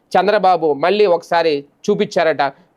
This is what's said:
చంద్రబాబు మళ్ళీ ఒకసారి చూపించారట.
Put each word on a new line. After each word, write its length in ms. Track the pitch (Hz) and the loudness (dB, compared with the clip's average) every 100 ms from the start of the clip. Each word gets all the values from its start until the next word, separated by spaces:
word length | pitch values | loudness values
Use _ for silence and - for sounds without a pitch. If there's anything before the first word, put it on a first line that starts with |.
| _ 185 | _ 0
చంద్రబాబు 540 | 190 208 185 175 156 | 0 2 2 0 0
మళ్ళీ 320 | 139 170 208 208 | -2 0 2 2
ఒకసారి 600 | 165 - 170 165 143 139 _ - | 0 -2 -2 0 -2 -6 _ -4
చూపించారట. 640 | 202 208 185 160 139 139 - _ | -2 -2 -2 -2 0 -4 -6 _